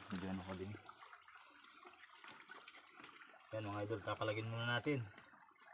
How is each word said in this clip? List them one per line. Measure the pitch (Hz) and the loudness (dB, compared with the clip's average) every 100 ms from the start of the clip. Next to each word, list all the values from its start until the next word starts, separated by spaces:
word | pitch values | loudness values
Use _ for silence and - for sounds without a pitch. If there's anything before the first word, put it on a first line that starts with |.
| - | -2
videohan | 95 92 92 92 | 0 0 0 0
ako | 92 | 0
din. | 98 104 - - - - - - - - - - - - - - - - - - - - - - - - - - - 110 | 0 0 0 0 0 0 0 0 0 0 0 0 0 -2 -2 0 0 0 0 0 0 -2 -2 -2 -2 -2 0 -2 0 0
Yan, | 107 | 0
mga | 104 104 | 0 0
idol, | 110 107 | 0 0
kakalagin | 101 107 107 113 | 2 2 2 0
muna | 113 117 120 | 0 2 2
natin. | 151 139 113 - - - - - - | 2 2 2 0 0 0 0 0 0